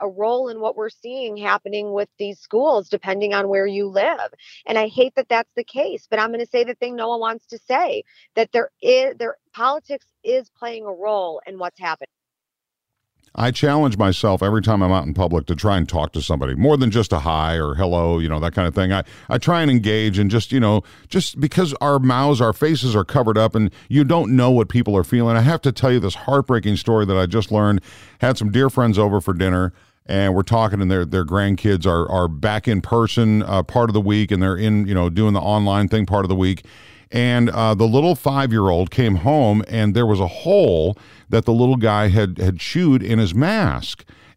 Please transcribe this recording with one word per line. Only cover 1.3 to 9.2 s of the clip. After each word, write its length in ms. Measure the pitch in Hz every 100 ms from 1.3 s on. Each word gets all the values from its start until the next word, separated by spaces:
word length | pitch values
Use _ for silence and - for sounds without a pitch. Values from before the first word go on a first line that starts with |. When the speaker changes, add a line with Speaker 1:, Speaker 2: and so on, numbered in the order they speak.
| 208
Speaker 1:
happening 560 | 208 202 202 208 208
with 160 | 202 208 -
these 220 | 202 202
schools, 480 | - 214 285 247 185
depending 460 | - 190 190 208
on 160 | 202 196
where 180 | 196 196
you 220 | 196 202
live. 440 | 190 240 320 - - - - -
And 100 | 220
I 100 | 220
hate 280 | 220 254 -
that 120 | 254
that's 240 | 233 233 -
the 80 | 240
case, 420 | 254 285 - -
but 80 | 214
I'm 140 | 220
gonna 140 | 233 233
say 180 | 247
the 120 | 240 247
thing 200 | 247 240
no 140 | 226
one 100 | 233
wants 260 | 226 226 _
to 100 | 233
say, 460 | - 254 349 - - _ _ -
that 180 | 226
there 160 | 240 233 _
is, 360 | - 254 262
there, 180 | 247